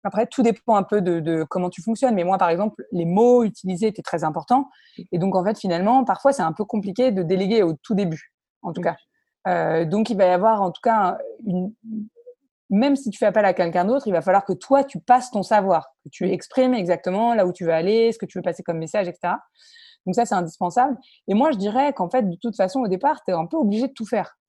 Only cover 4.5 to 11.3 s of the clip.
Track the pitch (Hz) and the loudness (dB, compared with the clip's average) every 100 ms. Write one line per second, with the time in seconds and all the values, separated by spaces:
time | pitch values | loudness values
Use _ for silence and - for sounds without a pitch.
4.5 | 254 277 _ _ - 175 180 190 190 180 | 0 0 _ _ -20 -6 -2 0 0 -2
5.5 | 214 196 170 196 262 233 190 277 269 165 | -4 -2 0 2 2 2 2 2 2 -2
6.5 | 160 202 220 196 190 254 190 165 185 190 | -4 -4 -4 -4 0 0 0 0 0 2
7.5 | 226 175 156 - 202 190 156 - _ _ | 2 2 -2 -4 -2 -2 -4 -12 _ _
8.5 | _ - 165 175 - _ _ _ _ 190 | _ -12 -6 -6 -6 _ _ _ _ -4
9.5 | 175 160 160 165 202 220 202 185 180 220 | -2 0 0 0 -2 -2 2 2 4 2
10.5 | 214 190 - 240 220 185 - - | 2 -2 -2 0 2 0 -2 -12